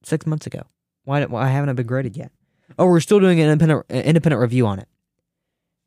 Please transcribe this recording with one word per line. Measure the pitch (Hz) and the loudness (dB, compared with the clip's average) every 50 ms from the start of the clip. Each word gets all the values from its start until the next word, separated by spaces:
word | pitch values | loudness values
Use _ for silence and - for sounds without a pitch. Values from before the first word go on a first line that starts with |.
| - | -10
six | - 160 156 - | -6 -6 -6 -4
months | 156 156 151 - | -6 -8 -8 -8
ago. | - - 87 - _ _ _ _ _ _ _ - | -12 -14 -14 -16 _ _ _ _ _ _ _ -8
Why, | 131 139 147 135 | -6 -4 -4 -4
why | - 120 107 131 | -4 -4 -4 -2
haven't | 131 131 139 143 143 | -2 -2 -2 -2 -4
I | 127 | -4
been | 127 120 | -4 -6
graded | 113 127 131 135 113 - | -4 -4 -6 -6 -8 -10
yet?" | 160 - - _ _ _ _ _ _ _ _ - - | -12 -16 -18 _ _ _ _ _ _ _ _ -4 0
"Oh, | 180 | 2
we're | 180 175 165 | 4 4 2
still | - - 208 202 | 2 4 2 4
doing | 190 185 175 165 | 4 4 4 4
an | 156 151 | 4 2
independent, | 151 151 165 156 151 113 - - | 4 4 4 2 2 0 -2 -6
independent | - 131 - 135 165 165 147 165 147 107 | -6 -4 0 2 2 2 2 0 0 0
review | 123 113 120 127 120 | 0 0 0 0 0
on | 104 98 98 | 0 -2 -6
it." | - _ _ _ _ _ _ _ _ _ _ _ _ _ _ _ _ _ _ _ _ | -10 _ _ _ _ _ _ _ _ _ _ _ _ _ _ _ _ _ _ _ _